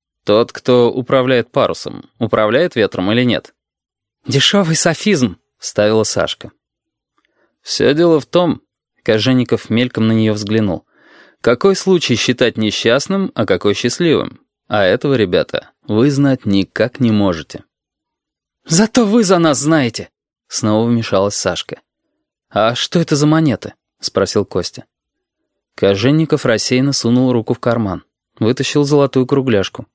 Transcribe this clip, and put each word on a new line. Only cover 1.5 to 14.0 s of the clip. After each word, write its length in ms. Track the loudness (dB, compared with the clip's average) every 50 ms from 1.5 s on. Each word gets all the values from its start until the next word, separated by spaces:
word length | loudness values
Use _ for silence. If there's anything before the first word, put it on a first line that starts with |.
парусом, 580 | -2 -2 0 0 -2 -6 -10 -12 -14 -14 -18 -20 _ -8
управляет 560 | -6 -2 0 0 0 2 2 0 0 0 0
ветром 360 | 0 -2 0 0 -4 -2 -2
или 120 | 0 0 0
нет?» 300 | 0 0 -2 -4 -10 _ _ _ _ _ _ _ _ _ _ _ _ _ _ _
«Дешёвый 500 | -2 0 0 0 2 2 2 0 0 0
софизм», 640 | 0 0 0 -2 0 0 0 0 2 0 -2 -4 _ _ _ _ _
вставила 460 | -14 -8 -2 0 2 2 2 2 0
Сашка. 480 | 0 -2 -2 -2 -4 -4 _ -14 -20 _ _ _ _ _ _ _ _ _ _ _ _ _ _ _ _ _ _ _ _ _ _
«Всё 320 | _ -10 -4 0 0 0 2
дело 260 | 2 2 2 2 2
в 60 | 0
том», 360 | _ -2 0 0 0 -2 -6 _ _ _ _ _ _ _ _ -2
Коженников 680 | 0 0 0 2 2 2 0 0 0 -2 -4 -4 -4
мельком 380 | -2 -2 -2 -2 -2 -2 0 2
на 60 | 2
неё 200 | 2 2 0 0
взглянул, 520 | -2 -4 -2 -2 0 0 0 -2 -6 _ _ _ _ _ _ -20 -20 -20 _ _ _
«какой 340 | 0 0 0 2 2 2 2
случай 400 | 2 2 0 2 2 2 0 -2
считать 420 | -2 0 -2 0 0 0 0 0 0
несчастным, 760 | -4 -2 -2 0 0 2 2 2 0 -2 -4 -4 -4 -4 -4
а 100 | -4 -2
какой 280 | 0 0 0 0 -2 -2
счастливым? 680 | 0 -2 -4 -2 0